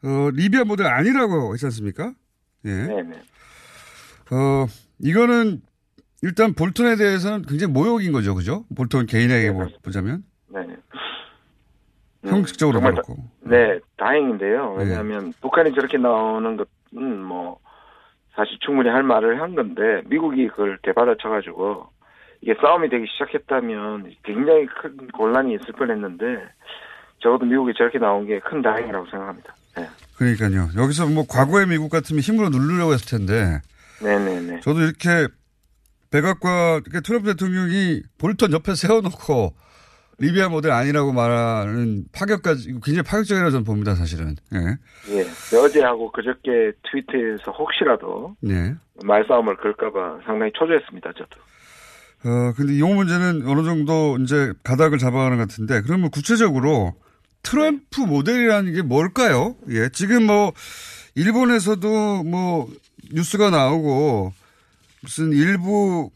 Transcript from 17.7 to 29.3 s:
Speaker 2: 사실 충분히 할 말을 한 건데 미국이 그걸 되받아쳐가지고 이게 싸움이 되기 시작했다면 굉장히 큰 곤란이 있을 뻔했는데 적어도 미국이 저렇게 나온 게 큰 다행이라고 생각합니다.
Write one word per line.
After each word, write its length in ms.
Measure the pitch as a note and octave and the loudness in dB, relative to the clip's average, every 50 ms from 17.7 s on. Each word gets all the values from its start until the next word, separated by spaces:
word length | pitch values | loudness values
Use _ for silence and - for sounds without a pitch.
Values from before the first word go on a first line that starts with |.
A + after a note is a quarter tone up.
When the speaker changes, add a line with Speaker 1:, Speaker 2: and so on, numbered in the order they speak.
| - _ _ _ _ _ _ _ _ _ _ _ _ | -20 _ _ _ _ _ _ _ _ _ _ _ _
Speaker 2:
사실 240 | - G#2+ - - - | -4 -4 -4 -4 -10
충분히 280 | - C#3+ C#3+ C3+ B2+ A#2+ | -4 0 0 2 2 4
할 140 | A2+ C3 C#3 | 2 2 2
말을 380 | C3+ A#2+ A2 A2 A2+ A#2 C3 | 4 2 4 4 2 0 0
한 140 | D#3 F3 F3+ | -4 -4 -4
건데 480 | D#3 B2 G#2 E2+ - G#2 A2+ G#2+ F#2 - | -4 -4 -4 -4 -2 0 0 0 0 -2
미국이 420 | - C3+ D#3+ D#3+ D#3+ C#3 C3 B2+ A2 | -2 -2 0 0 0 0 0 0 -2
그걸 300 | - - G#2 G2+ F#2+ F#2 - | 0 -2 -2 -2 -4 -4 -4
되받아쳐가지고 1040 | - - A2+ A#2+ A#2+ A2+ G#2+ - A2+ A2 G#2 F#2+ F#2 E2+ E2+ F#2 G2+ G#2 F2+ - - _ _ _ _ _ _ - - - _ | -2 0 2 2 2 2 0 -2 -4 -4 -4 -4 -8 -8 -6 -4 -4 -4 -6 -10 -18 _ _ _ _ _ _ -20 -20 -20 _
이게 140 | - - A2 - | -2 -2 0 4
싸움이 280 | - D3 E3 F3+ E3 C#3+ | 6 4 6 4 2 0
되기 160 | B2 A#2+ A2+ G#2+ - | -2 -2 -4 -6 -6
시작했다면 1000 | - C#3+ - - D3 - - C#3 C3 B2 A#2 A2 G#2+ G#2 G#2+ G#2+ G#2 G2 F2+ F2 _ _ | -8 -8 -4 -4 -8 -4 -2 -2 -2 -2 -2 -6 -6 -6 -8 -8 -10 -12 -14 -20 _ _
굉장히 420 | - G#2 A2 C3+ D3+ D#3+ D#3 D3 | -8 -4 -2 2 4 4 4 4
큰 300 | B2+ - - - D#3 C3+ C3+ C3 B2+ - | 2 -6 -12 -12 -14 -14 -14 -20 -18 -6
곤란이 420 | - A2 A2 A#2 C3 C3+ C3 A2+ | -2 0 2 2 2 2 0 -2
있을 180 | G2+ - - - | -4 -6 -10 -6
뻔했는데 520 | - C#3 B2 A2+ G#2+ G#2 F#2+ F2 E2+ - A#3+ B3 A2+ - - _ _ _ - - - - - - - - _ _ _ | -4 -2 -2 -2 -4 -4 -8 -8 -6 -6 -6 -6 -6 -10 -16 _ _ _ -20 -20 -20 -20 -20 -20 -20 -20 _ _ _
적어도 260 | - A#2 B2 B2+ B2+ | 2 2 2 2 2
미국이 260 | A#2+ B2 C3+ C3 B2 A2 | 0 0 2 0 0 0
저렇게 220 | - A#2+ A#2+ - C3+ | 0 0 0 2 0
나온 280 | A#2 G#2 G2+ G2+ G#2 | 0 2 0 0 0
게 120 | G2+ G#2+ G2 | -2 -4 -4
큰 200 | - - - D3+ | -4 -6 -6 -2
다행이라고 460 | B2 A2+ A2 G2 F2+ - G2+ F#2+ F2+ E2+ | 0 0 0 -2 -4 -6 -8 -8 -10 -10
생각합니다. 440 | - G2 F#2+ G2 | -12 -12 -12 -12